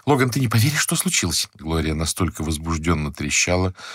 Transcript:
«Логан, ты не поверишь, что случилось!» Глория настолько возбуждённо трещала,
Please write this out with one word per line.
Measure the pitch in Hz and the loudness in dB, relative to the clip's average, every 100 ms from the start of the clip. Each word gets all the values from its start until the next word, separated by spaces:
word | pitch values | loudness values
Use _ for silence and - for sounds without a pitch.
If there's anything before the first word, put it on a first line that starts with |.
«Логан, | - 135 127 | 2 2 4
ты | 139 | 2
не | 117 | 2
поверишь, | 110 147 151 | 4 4 2
что | - 170 | -2 0
случилось!» | 185 - 85 - - | 0 0 0 -2 -4
Глория | - 80 80 78 | -8 -2 0 0
настолько | 78 80 - 85 - | -2 -2 -2 -2 -2
возбуждённо | 78 76 80 80 82 78 73 | -4 -4 -2 -2 0 0 -2
трещала, | 67 73 - - 92 92 - - | -4 -2 0 2 2 0 -2 -16